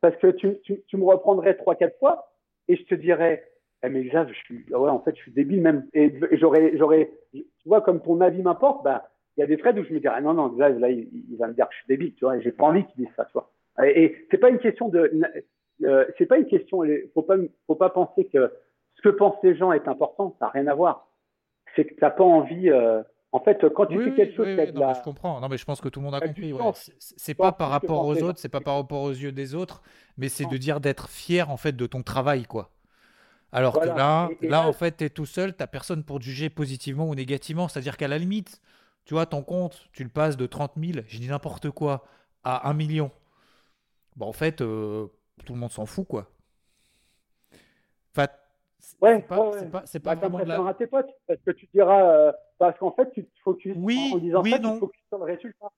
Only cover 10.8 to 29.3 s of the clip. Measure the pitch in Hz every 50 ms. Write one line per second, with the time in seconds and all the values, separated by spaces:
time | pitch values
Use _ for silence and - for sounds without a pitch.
10.8 | 120 123 127 120 113 - - 120 120 - 120 110 117 113 117 117 123 - - -
11.8 | - - 135 139 165 165 - _ - 131 131 123 113 120 117 - - 151 165 196
12.8 | 190 - _ - 127 117 _ - 113 - _ 127 - _ _ _ _ _ _ -
13.8 | 127 143 143 165 165 151 - - - _ - 185 208 247 254 - - 226 208 -
14.8 | 240 226 170 175 165 147 156 156 165 - - - - _ _ _ _ _ _ _
15.8 | - - 139 135 135 131 - - 180 - 254 320 294 - - 175 - - - 190
16.8 | 165 151 151 143 - - _ 165 160 165 196 196 180 156 _ _ _ - 160 156
17.8 | 185 185 - 180 180 - - - 185 - - 139 127 120 - - _ _ _ _
18.8 | _ _ _ _ - 208 196 - 202 202 202 - - 185 175 143 180 185 170 143
19.8 | - - 156 139 156 139 - - 202 190 - _ 120 110 - 139 143 147 143 143
20.8 | 175 175 - - _ _ _ _ _ _ _ _ _ _ _ _ _ - - -
21.8 | 151 - - - - 143 - - 190 180 170 160 143 127 165 175 185 175 147 127
22.8 | 117 117 113 110 107 _ _ _ _ _ - 131 - - 208 208 - 151 - -
23.8 | 208 156 160 190 240 262 269 269 202 - - - 220 196 190 185 160 - 151 139
24.8 | 139 131 131 127 123 160 143 - - 180 160 127 123 135 135 123 - - 147 -
25.8 | - 139 - - 139 143 139 139 151 160 147 165 196 156 143 131 - 214 190 -
26.8 | - - _ _ - - - _ - - 147 - 185 190 175 - 165 139 135 143
27.8 | - - 160 147 139 147 151 160 160 170 180 - - 139 - 143 - 143 139 143
28.8 | 139 131 147 143 139 143 135 127 139 143